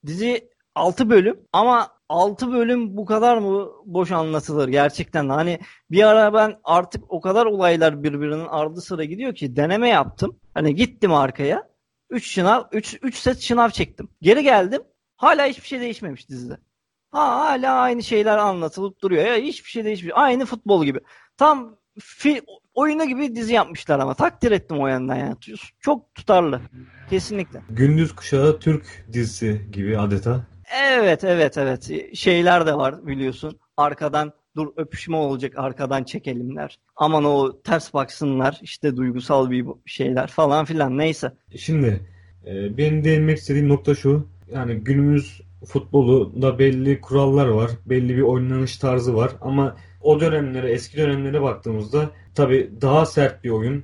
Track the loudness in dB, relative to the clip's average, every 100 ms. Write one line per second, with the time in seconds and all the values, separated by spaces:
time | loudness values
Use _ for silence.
0 | -10 -4 -2 -4 _ _ _ -2 -2 0
1 | 4 6 4 -2 _ 2 4 2 0 _
2 | _ 0 0 0 -2 0 0 0 -2 -6
3 | -2 2 4 2 0 -2 -4 -14 -6 -4
4 | 0 0 -2 -4 -4 -2 0 2 2 0
5 | -6 -4 -2 0 -2 -4 -10 -20 _ 4
6 | 6 6 6 4 0 -2 0 0 0 -10
7 | -10 -6 0 2 2 2 2 4 2 2
8 | -4 -4 -4 -6 -6 -4 -4 -6 -10 -8
9 | -8 -8 -8 -6 -6 -2 0 2 4 2
10 | 2 -4 -6 -6 _ -2 -2 0 -2 0
11 | 2 4 2 -2 -4 -4 -6 _ _ _
12 | _ -10 -6 0 2 2 0 -8 -8 -8
13 | -8 -4 -4 -4 -2 2 2 0 -6 -8
14 | -18 _ 4 4 6 4 2 -4 -10 _
15 | _ _ 2 4 0 -4 -10 -8 -8 -8
16 | -12 -12 _ -14 -14 -16 _ _ _ _
17 | _ -2 0 0 0 0 0 2 0 -2
18 | -2 0 2 2 0 -2 -6 -6 -10 _
19 | 0 2 2 0 -2 -10 -12 -8 -6 -6
20 | -2 2 2 2 -4 -8 2 2 2 -2
21 | _ -20 _ _ 4 4 -2 _ _ -20
22 | -20 -2 0 0 -4 -20 _ 0 0 0
23 | -2 -2 -4 -6 0 0 0 -6 -2 0
24 | 0 0 -2 0 0 0 -2 -2 -2 -2
25 | -2 -4 -6 -8 -14 -18 -20 _ -2 -2
26 | _ -14 2 2 2 -4 -8 -20 -20 -20
27 | -6 -4 -4 -8 -8 -14 -12 0 2 4
28 | 0 -4 -4 2 2 2 0 -2 -4 -20
29 | -8 -4 -4 -4 -4 -4 -6 -8 -4 -2
30 | 0 -2 -2 -4 -6 -20 -10 -2 2 4
31 | 4 2 2 2 2 0 -4 -4 -6 -10
32 | -10 -2 2 4 4 4 2 0 -2 -4
33 | -10 -6 -6 -6 -14 -16 _ -2 -2 0
34 | -4 -4 -4 _ _ -8 -8 -8 -10 -10
35 | -6 -4 -2 -4 -8 -6 -8 -6 -4 -4
36 | -6 -10 -8 -8 -8 -10 -14 -16 _ -2
37 | 0 2 2 2 0 -4 -4 -4 -2 -6
38 | -6 -6 -4 0 -2 -2 -18 -4 -4 -2
39 | -4 -6 0 0 2 -2 -6 -12 -18 -6
40 | -2 -2 -4 0 2 2 -2 -2 -2 0
41 | -2 -2 -8 _ _ -14 -4 0 0 -2
42 | -8 -20 _ _ -14 -8 -8 -2 0 0
43 | 2 2 2 -2 -2 0 2 2 0 0
44 | 2 0 -2 -16 -14 -8 -6 -6 0 2
45 | 4 2 0 -16 -20 -20 -6 -6 2 2
46 | 4 4 2 0 -2 4 2 2 -2 -2
47 | 0 0 2 2 2 2 0 -6 -2 -2
48 | 0 2 2 0 -2 -2 -4 -4 -2 0
49 | 0 0 0 -2 -2 0 0 -4 -20 -2
50 | 2 4 2 0 -2 -4 -2 -4 -4 -2
51 | -2 0 -2 -2 -2 -4 -6 -6 -2 -2
52 | -2 -8 -10 0 2 2 0 -2 2 4
53 | 2 2 0 -2 -4 -2 -2 -6